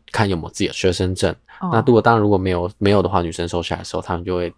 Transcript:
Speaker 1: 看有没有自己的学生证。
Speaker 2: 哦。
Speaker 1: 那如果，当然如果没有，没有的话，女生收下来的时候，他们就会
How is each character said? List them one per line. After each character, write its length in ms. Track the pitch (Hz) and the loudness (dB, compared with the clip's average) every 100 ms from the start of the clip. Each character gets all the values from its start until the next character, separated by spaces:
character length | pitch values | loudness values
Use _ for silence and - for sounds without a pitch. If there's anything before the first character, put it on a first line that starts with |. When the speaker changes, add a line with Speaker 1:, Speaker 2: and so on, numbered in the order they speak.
| _ | _
Speaker 1:
看 160 | - 101 | -2 0
有 80 | |
没 80 | 85 | -2
有 60 | 82 | -6
自 80 | - | -4
己 100 | 92 | -4
的 60 | |
学 180 | - 92 | 0 0
生 240 | 87 92 | 0 -2
证。 180 | 92 87 - _ - | 0 -2 -2 _ -10
Speaker 2:
哦。 80 | 185 | -2
Speaker 1:
那 100 | 113 | 2
如 80 | 120 | 4
果， 80 | 113 | 4
当 140 | 120 | 6
然 60 | 113 | 4
如 60 | 104 | 4
果 100 | 95 | 2
没 120 | 95 | 0
有， 200 | 87 90 - | -2 -4 -2
没 100 | 101 | 2
有 120 | 101 | 4
的 60 | 92 | 2
话， 140 | 95 | 0
女 100 | 85 | -2
生 160 | 85 85 | -4 -4
收 160 | 87 | -4
下 120 | 85 | -4
来 40 | 87 | -6
的 60 | |
时 100 | 90 | -6
候， 60 | 80 | -8
他 140 | 87 | -6
们 100 | 85 | -6
就 100 | 87 | -4
会 180 | 90 85 | -4 -6